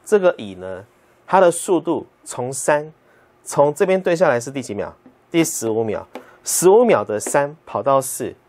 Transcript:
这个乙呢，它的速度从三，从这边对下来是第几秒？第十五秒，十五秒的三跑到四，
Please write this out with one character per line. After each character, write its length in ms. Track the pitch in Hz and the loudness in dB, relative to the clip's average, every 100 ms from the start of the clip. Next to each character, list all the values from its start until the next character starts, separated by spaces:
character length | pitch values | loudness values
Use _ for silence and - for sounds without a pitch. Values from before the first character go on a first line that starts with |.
这 120 | - 208 | 0 4
个 160 | 180 - | 4 2
乙 160 | 107 | -8
呢， 300 | 92 92 92 110 _ _ _ - | -12 -12 -12 -16 _ _ _ 0
它 140 | 185 | 4
的 100 | 180 | 4
速 300 | 170 - 175 | 2 -2 -2
度 260 | 165 139 - _ | -2 -6 -6 _
从 280 | - - 123 | -18 -10 -8
三， 400 | 135 - 147 156 - _ _ _ _ | -6 -2 -2 -2 -16 _ _ _ _
从 320 | - - 143 | -8 0 2
这 100 | 147 | 2
边 160 | 185 190 | 0 2
对 140 | 185 | 0
下 140 | 165 170 | 0 2
来 100 | 120 | 0
是 100 | 120 | -2
第 140 | 139 | -8
几 120 | 123 | -8
秒？ 200 | 101 87 - - _ _ | -8 -8 -12 -20 _ _
第 140 | 170 | 0
十 260 | 160 - 113 | 0 -2 -4
五 140 | 110 | -2
秒， 240 | 113 92 90 - - _ | -2 -6 -10 -20 -20 _
十 240 | - - 175 | -6 0 4
五 160 | 208 | 4
秒 180 | 240 139 | 4 2
的 160 | 104 107 | 0 -4
三 380 | - 147 143 151 - | -2 -2 -2 -6 -8
跑 160 | 107 | -4
到 180 | 127 135 | 0 0
四， 320 | 135 - 117 - | 0 -6 -8 -10